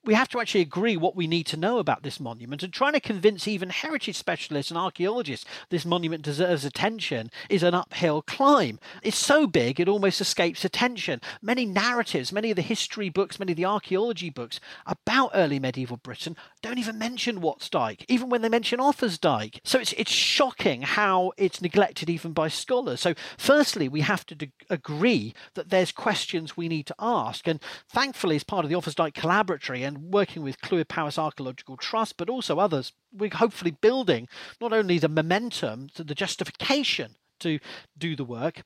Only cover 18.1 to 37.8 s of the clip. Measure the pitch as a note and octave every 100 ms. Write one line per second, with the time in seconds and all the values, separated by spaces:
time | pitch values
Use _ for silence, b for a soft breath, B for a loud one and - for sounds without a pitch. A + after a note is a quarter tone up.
18.1 | B3 B3 A#3+ A3+ A#3 A3+ A#3+ C4+ C#4 A#3+
19.1 | E3 E3 A#2 G#2+ - - C4 A3+ - -
20.1 | - - - C4+ - F#3+ B2 C#3 - G#3
21.1 | F#3 F#3 - F#3+ - F3+ G3+ F#3 - D#3+
22.1 | E3 E3+ D#3+ D#3 - - B3 A#3 A#2+ F3+
23.1 | D#3 B B - D4 C#4+ G#3 C3+ D3+ C#3+
24.1 | G3 - D3+ D3 _ - E3 - D3 A3+
25.1 | F#3 G#2+ - B - F3+ F#3+ F3+ - A#3
26.1 | F3+ - F3 D#3 - E3+ D#3+ C#3+ - A3
27.1 | A3+ A2+ - - D#3 B B _ A#3+ C4+
28.1 | - F#3 D3+ - G3+ D3+ F3 E3+ D3+ D#3+
29.1 | - D#3+ F#3+ G3 D3 - B2+ C3+ C#3+ E3
30.1 | G3+ G3 E3+ C#3 B2+ - F3+ D3+ - D3+
31.1 | D#3 D#3 - C3 B2 - C3 - A3 A3
32.1 | - E3+ B3+ - D#3 G3+ D3+ B2 _ _
33.1 | G3 G#3 D#3 A3+ - F3 D3+ G#3+ C4 G3+
34.1 | A#2+ A#2+ B B B A#3+ A3 G3 F3 D3+
35.1 | D#3 D#3+ F#3+ A#3+ - - A2 C#3 - D#3
36.1 | D3 F#3+ - E3 - - C#4 C4+ - A#2
37.1 | _ _ _ E3+ D3+ B B